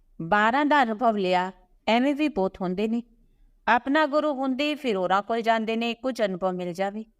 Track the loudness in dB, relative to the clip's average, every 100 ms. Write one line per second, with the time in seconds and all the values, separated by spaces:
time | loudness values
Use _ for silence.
0 | _ -14 -2 2 2 2 2 2 2 0
1 | 0 2 2 2 0 -6 _ _ 0 2
2 | 2 0 -2 0 -2 -2 -4 -2 -2 -4
3 | -6 _ _ _ _ _ 0 2 2 0
4 | 2 0 0 -2 -2 -2 -2 -2 -2 -2
5 | 0 0 0 -2 0 0 0 -2 -4 -4
6 | -6 -2 -2 -2 -4 -2 -6 -4 -6 -6
7 | -14